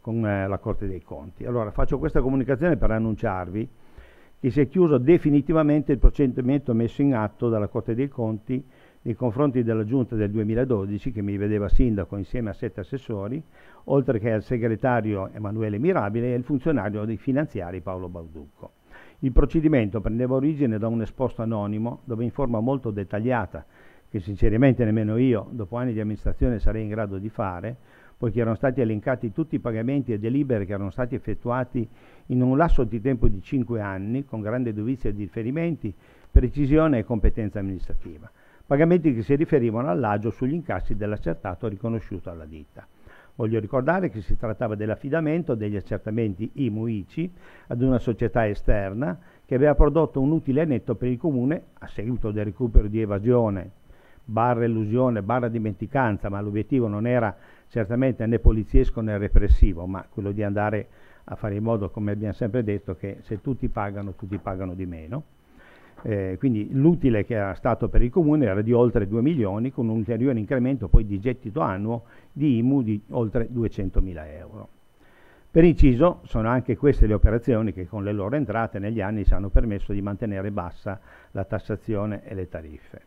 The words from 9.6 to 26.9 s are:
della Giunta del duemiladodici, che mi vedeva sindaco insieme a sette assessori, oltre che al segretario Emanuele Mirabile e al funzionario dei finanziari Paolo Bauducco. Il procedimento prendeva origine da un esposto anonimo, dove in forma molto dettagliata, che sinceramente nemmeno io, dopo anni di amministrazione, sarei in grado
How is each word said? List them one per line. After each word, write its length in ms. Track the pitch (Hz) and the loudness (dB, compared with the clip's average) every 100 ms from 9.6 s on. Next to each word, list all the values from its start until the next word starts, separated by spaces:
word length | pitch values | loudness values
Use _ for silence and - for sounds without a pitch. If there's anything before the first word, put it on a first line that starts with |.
della 220 | 117 110 | 0 0
Giunta 320 | 107 135 120 113 | 0 -2 -2 0
del 140 | 104 | 0
duemiladodici, 840 | 104 107 110 131 113 98 101 - | 0 -2 0 0 0 -2 -6 -6
che 100 | 101 | -6
mi 140 | 101 101 | -4 -2
vedeva 320 | 104 107 101 | -2 0 6
sindaco 480 | - 127 104 87 101 | 6 6 2 -4 -6
insieme 340 | 95 123 113 | -6 -6 -6
a 20 | |
sette 280 | 95 117 - | -6 -8 -8
assessori, 600 | 95 139 - 107 98 135 156 - - - | -10 -10 -8 -8 -6 -8 -12 -20 -20 -20
oltre 340 | - 143 131 117 | 0 0 2 0
che 140 | 113 | 0
al 100 | 110 | -2
segretario 880 | - 127 117 110 131 120 107 101 95 | -2 -2 0 0 0 0 0 -2 -4
Emanuele 460 | - 107 107 110 104 | -8 -8 -4 -4 0
Mirabile 520 | 156 180 104 110 120 | 0 0 0 -2 -2
e 40 | |
al 80 | 123 | -2
funzionario 640 | 127 147 160 147 101 104 | -2 -2 0 0 -2 -4
dei 120 | 107 110 | -6 -6
finanziari 640 | - 131 151 107 87 92 | -2 -2 -2 -6 -8 -10
Paolo 280 | 85 92 92 | -8 -10 -10
Bauducco. 640 | 87 82 78 71 _ - _ _ - - - | -12 -14 -16 -20 _ -20 _ _ -20 -20 -4
Il 120 | 135 | 2
procedimento 680 | 127 147 165 156 147 104 110 | 4 4 2 4 2 2 -2
prendeva 360 | 101 113 127 131 | -4 -2 0 0
origine 420 | 143 151 139 110 | 0 0 0 0
da 80 | 113 | -2
un 160 | 117 | -2
esposto 400 | 107 - 127 - | -4 -4 -6 -4
anonimo, 600 | 113 110 101 107 113 131 | -4 -4 -4 -4 -6 -8
dove 180 | - 113 | -10 -6
in 80 | 120 | -6
forma 300 | - 135 117 | -2 -2 0
molto 320 | 117 139 117 | -2 -2 -4
dettagliata, 720 | 104 98 104 117 123 92 82 - _ - - _ | -6 -6 -4 -2 -2 -4 -10 -18 _ -20 -20 _
che 120 | 110 | -10
sinceramente 640 | 92 98 113 107 135 120 | -8 2 4 6 6 6
nemmeno 320 | 117 110 107 110 | 2 2 0 0
io, 320 | 131 113 - | 2 0 -2
dopo 260 | 123 98 117 | -10 -8 -6
anni 160 | 127 | -6
di 80 | 110 | -4
amministrazione, 600 | 107 104 - - 131 113 | -4 -4 -2 0 0 2
sarei 220 | - 107 | 2 2
in 60 | |
grado 300 | 107 | -4